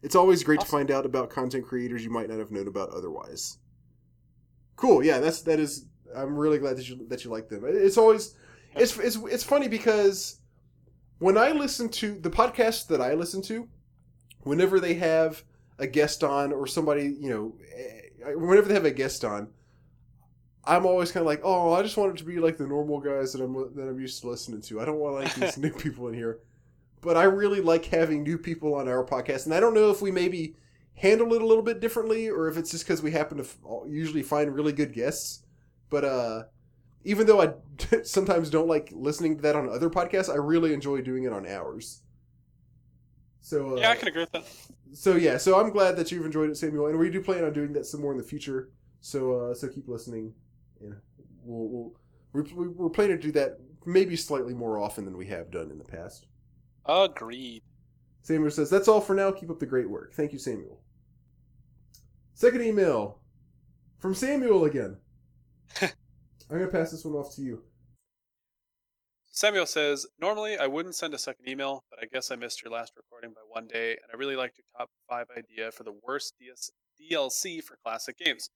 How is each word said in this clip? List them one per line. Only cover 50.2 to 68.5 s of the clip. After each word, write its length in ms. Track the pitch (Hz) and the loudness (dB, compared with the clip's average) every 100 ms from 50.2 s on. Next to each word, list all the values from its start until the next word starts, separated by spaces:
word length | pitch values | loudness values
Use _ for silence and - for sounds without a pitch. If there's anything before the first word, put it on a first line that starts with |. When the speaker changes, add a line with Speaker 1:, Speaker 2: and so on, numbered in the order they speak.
| 110 110 _ _ _ _ | -12 -16 _ _ _ _
Speaker 1:
and 160 | 104 101 _ _ - - | -20 -20 _ _ -20 -20
we'll, 240 | 120 117 110 | -14 -8 -8
we'll, 240 | 120 117 - _ _ _ | -8 -12 -18 _ _ _
we, 200 | 139 151 | -8 -8
we, 140 | 175 175 | -6 -8
we're 200 | 175 170 | -4 -4
planning 300 | 170 208 175 | 0 0 0
to 40 | |
do 80 | 151 | 0
that 260 | 147 135 - - - | 0 -2 -6 -20 -16
maybe 320 | 170 180 185 165 | 0 2 2 -2
slightly 380 | - 139 120 | -4 -4 -4
more 260 | 123 117 107 | -6 -4 -2
often 240 | 104 - | -4 -6
than 120 | 98 90 | -12 -12
we 100 | 92 | -10
have 240 | 92 82 | -10 -8
done 180 | 87 78 | -10 -10
in 80 | 76 | -14
the 60 | |
past. 420 | - 85 87 - _ _ _ _ _ _ - | -16 -16 -16 -18 _ _ _ _ _ _ 0
Speaker 2:
Agreed. 760 | 170 190 - 113 123 131 113 _ _ _ _ _ _ | 2 2 -2 -14 -12 -14 -16 _ _ _ _ _ _
Speaker 1:
Samuel 280 | - 160 151 | -4 0 0
says, 200 | 147 147 | 0 2
"That's 160 | 196 196 | 4 6
all 120 | 214 | 6
for 140 | 208 | 4
now. 160 | 196 196 | 0 0
Keep 180 | 190 165 | -2 -10
up 80 | 160 | -8
the 60 | 131 | -2
great 220 | 127 104 | -2 -2
work." 220 | 104 - | -8 -10
Thank 180 | - 147 | -6 -6
you, 60 | 131 | -6
Samuel. 440 | 131 107 65 - _ _ _ _ _ _ _ _ _ _ _ - _ _ _ | -8 -8 -10 -20 _ _ _ _ _ _ _ _ _ _ _ -20 _ _ _
Second 280 | - 247 240 | 2 4 4
email 580 | 233 208 180 120 101 - _ _ _ _ _ _ _ _ | 0 2 2 2 -2 -10 _ _ _ _ _ _ _ _
from 160 | 190 | -6
Samuel 500 | 190 262 285 247 196 | -2 0 0 4 4
again. 320 | 151 143 101 98 _ _ _ _ | 4 0 -6 -10 _ _ _ _
Speaker 2:
<laughs> 440 | _ _ _ - | _ _ _ -4
Speaker 1:
I'm 100 | 190 - _ _ _ _ _ 160 | -4 -4 _ _ _ _ _ -6
gonna 100 | 185 | -2
pass 240 | 180 160 | -2 -2
this 120 | 160 | -6
one 100 | 160 | -8
off 200 | 147 143 - | -8 -10 -12
to 60 | |
you. 200 | 135 113 _ _ _ _ _ _ _ _ _ | -10 -12 _ _ _ _ _ _ _ _ _